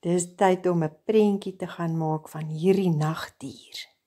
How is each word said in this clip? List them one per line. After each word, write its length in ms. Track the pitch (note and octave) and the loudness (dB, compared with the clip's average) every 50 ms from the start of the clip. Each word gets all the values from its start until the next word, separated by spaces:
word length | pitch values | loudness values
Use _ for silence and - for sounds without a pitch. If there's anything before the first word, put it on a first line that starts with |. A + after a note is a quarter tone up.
| - | -2
Dis 180 | F3 E3+ F3+ E3+ F3 - _ | 0 0 0 -2 -4 -4 _
tyd 280 | G#3 F#3+ F#3 F3+ F#3 F3+ | 2 2 2 2 2 0
om 140 | F3+ E3+ E3 | 2 2 0
'n 120 | D3+ D3+ _ _ | -2 -4 _ _
prentjie 520 | - A3 A3 G#3+ G#3 G3+ G3 G3 F#3+ F#3 | 2 4 4 4 4 2 0 -4 -8 -10
te 100 | - F3+ | -10 -10
gaan 320 | F3 - - E3+ E3+ E3 E3 | -12 -8 -6 -6 -4 -2 -2
maak 300 | D#3+ D#3 D#3 D#3 D#3 - | -2 -2 -2 -4 -6 -10
van 180 | - D#3 D#3 | -12 -10 -8
hierdie 480 | D#3 D#3 D#3 D#3+ F#3 G3 G3 G3 F3+ E3 | -8 -8 -2 2 4 4 4 4 2 2
nagdier. 1040 | D3 D3+ D#3 D#3+ - - - - _ - C#3 - - - - - - - - _ _ _ | 2 0 -2 -2 -4 -8 -12 -14 _ -16 -16 -16 -16 -20 -18 -16 -16 -16 -16 _ _ _